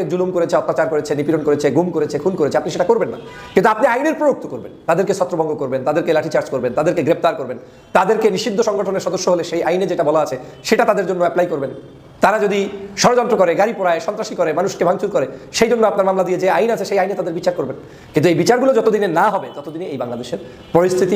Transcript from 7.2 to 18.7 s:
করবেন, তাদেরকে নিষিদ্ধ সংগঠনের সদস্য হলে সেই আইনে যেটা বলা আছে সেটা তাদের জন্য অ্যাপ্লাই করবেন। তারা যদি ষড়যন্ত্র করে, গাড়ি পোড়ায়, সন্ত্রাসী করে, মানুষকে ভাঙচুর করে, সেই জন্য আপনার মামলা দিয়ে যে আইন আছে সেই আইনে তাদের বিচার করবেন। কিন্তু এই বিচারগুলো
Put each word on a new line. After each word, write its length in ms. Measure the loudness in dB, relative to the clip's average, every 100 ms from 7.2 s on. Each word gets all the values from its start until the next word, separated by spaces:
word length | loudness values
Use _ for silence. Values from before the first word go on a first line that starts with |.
| 0 0
করবেন, 180 | -6 -10 -14 -20 -2 0
তাদেরকে 300 | 2 2 2 0
নিষিদ্ধ 240 | -2 -2 0
সংগঠনের 360 | 0 -2 -4 -4
সদস্য 180 | -2 0
হলে 100 | 0 0
সেই 100 | -2 0
আইনে 160 | 0 0
যেটা 120 | 0 2
বলা 100 | 2 0
আছে 100 | -4 -10 -12 -2
সেটা 160 | 2 2
তাদের 160 | 2 0
জন্য 120 | 0 0
অ্যাপ্লাই 220 | 0 0
করবেন। 180 | -2 -4 -8 -16 -20 -20 0
তারা 140 | 2 2 0
যদি 140 | 0 -2 -6 -10 0
ষড়যন্ত্র 340 | 2 4 2 2
করে, 100 | 2 2
গাড়ি 120 | 0 0
পোড়ায়, 200 | 0 0 -2
সন্ত্রাসী 280 | -6 -6 -4
করে, 120 | -2 0
মানুষকে 240 | -2 0 0
ভাঙচুর 220 | 0 -2 -2
করে, 100 | -2 -6 -6 0
সেই 120 | 2
জন্য 120 | 4 2
আপনার 140 | 2 0
মামলা 140 | 0 0
দিয়ে 120 | 0
যে 40 | 2 2
আইন 120 | 2 0
আছে 100 | -2
সেই 100 | -2
আইনে 140 | -2 -2
তাদের 140 | -6 -4
বিচার 140 | -2 -2
করবেন। 180 | -4 -8 -14 -20 -6
কিন্তু 140 | 2 2
এই 40 | 4
বিচারগুলো 300 | 4 4 4